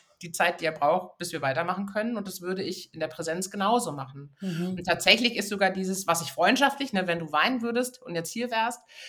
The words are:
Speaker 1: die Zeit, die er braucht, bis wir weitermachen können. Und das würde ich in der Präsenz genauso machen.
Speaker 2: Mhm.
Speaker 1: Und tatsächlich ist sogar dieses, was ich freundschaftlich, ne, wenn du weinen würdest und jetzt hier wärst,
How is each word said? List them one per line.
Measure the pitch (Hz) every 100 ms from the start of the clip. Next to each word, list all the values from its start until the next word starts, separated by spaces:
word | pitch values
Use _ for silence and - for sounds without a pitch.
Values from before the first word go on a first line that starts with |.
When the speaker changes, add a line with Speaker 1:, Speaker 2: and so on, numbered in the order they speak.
| _ _
Speaker 1:
die | 170
Zeit, | - 175 170
die | 160
er |
braucht, | 156 143 180 - -
bis | 170
wir | 160
weitermachen | 139 135 170 185 202
können. | 208 226 226
Und | 196
das | 180
würde | 180 190
ich | - 185 -
in | 160
der | 160
Präsenz | - 160 170 190
genauso | 202 196 240 196
machen. | 143 131 139 143 -
Speaker 2:
Mhm. | 190 165 180 180
Speaker 1:
Und |
tatsächlich | 180 170 185 220 240 233
ist | 202
sogar | 202 190
dieses, | 185 185 190 -
was | 165
ich | 156
freundschaftlich, | - 190 262 277 277 262
ne, | 190 175
wenn | 170
du | 160
weinen | 151 196 254
würdest | 233 233 247 -
und | -
jetzt | 165 170
hier | 226 240
wärst, | 226 226 233 _ -